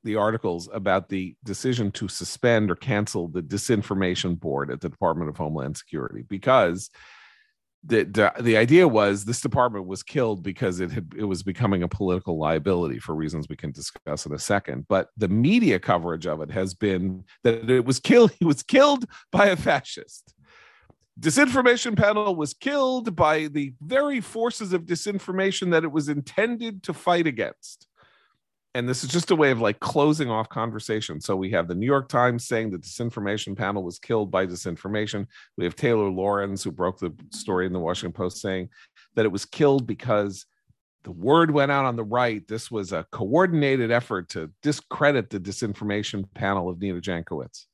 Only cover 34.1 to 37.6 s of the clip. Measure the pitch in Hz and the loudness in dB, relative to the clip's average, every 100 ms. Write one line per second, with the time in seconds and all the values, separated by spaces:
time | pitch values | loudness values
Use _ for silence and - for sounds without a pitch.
34.1 | 113 101 92 92 90 92 85 95 107 107 | -2 0 0 -2 -4 -8 -8 -6 -4 -4
35.1 | 104 98 - - - 87 - 139 113 101 | -6 -8 -14 -18 -4 -4 -2 0 2 0
36.1 | 92 98 101 98 95 101 82 90 92 90 | -2 -2 -2 -4 -6 -8 -4 -4 -4 -8
37.1 | 76 - - - 92 | -10 -18 -14 -4 -2